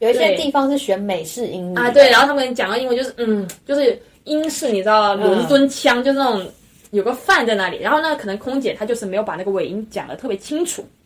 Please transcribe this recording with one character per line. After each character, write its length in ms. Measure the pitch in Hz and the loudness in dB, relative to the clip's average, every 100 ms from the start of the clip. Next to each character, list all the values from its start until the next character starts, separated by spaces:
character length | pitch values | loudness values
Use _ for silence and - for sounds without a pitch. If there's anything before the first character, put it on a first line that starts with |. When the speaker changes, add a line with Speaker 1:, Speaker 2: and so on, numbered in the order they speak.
Speaker 1:
有 100 | 226 | 0
一 20 | |
些， 60 | 247 | 2
有 80 | 320 | 2
一 40 | |
些 60 | 285 | 2
Speaker 2:
对。 0 | |
Speaker 1:
地 140 | 302 | 0
方 180 | 277 269 | 0 0
是 80 | 285 | 0
选 220 | - 190 | -2 -2
美 260 | 202 185 | -2 -6
式 220 | 160 - 226 | -6 -8 -8
英 260 | 185 180 | -6 -6
语。 40 | 180 | -2
Speaker 2:
啊， 140 | 240 | 4
对， 180 | 262 277 | 8 8
然 100 | 233 | 8
后 60 | 277 | 4
他 80 | |
们 180 | 285 254 | 2 -2
讲 160 | 240 190 | -2 -2
的 120 | 220 | -2
英 80 | 254 | -2
文 80 | 240 | -2
就 80 | |
是， 80 | 262 - | -4 -4
嗯， 280 | 233 214 185 - | -2 -2 -4 -10
就 100 | - | -4
是 220 | 285 269 - - _ | 0 2 0 -4 _
英 240 | - 302 311 | -4 -2 -2
式， 220 | - 294 | -4 -2
你 100 | 208 | -2
知 60 | 190 | 2
道 280 | 214 208 202 | 4 4 2
吗？ 60 | |
Speaker 1:
嗯。 60 | 208 | 2
Speaker 2:
伦 160 | 196 240 | 2 4
敦 220 | 277 277 | 4 2
腔， 340 | - 285 247 | 2 0 2
就 100 | 254 | 2
是 60 | 277 | 0
那 140 | 262 | 0
种 120 | 214 175 - _ _ _ | -2 -6 -14 _ _ _
有 120 | 208 | -4
个 100 | 208 | -2
饭 340 | 254 - 381 233 | -2 0 2 2
在 80 | |
那 140 | 208 185 | 0 -2
里。 100 | 165 | -4
然 140 | 202 | 0
后 80 | 294 | 0
呢， 160 | 311 302 | 0 -4
可 100 | 208 | -6
能 100 | 196 | -8
空 220 | 254 269 | -6 -4
姐 140 | 240 | -4
她 120 | - 214 | -4 -4
就 80 | |
是 100 | 233 | -4
没 120 | 202 190 | -4 -4
有 60 | |
把 120 | 214 165 | -4 -6
那 80 | |
个 60 | 185 | -4
尾 160 | 196 147 | -4 -4
音 200 | 196 220 | -6 -10
讲 180 | 196 139 | -10 -10
得 80 | 139 | -10
特 100 | 262 | -8
别 100 | 196 | -8
清 280 | - 302 | -6 -4
楚。 200 | 339 - - _ | -4 -6 -14 _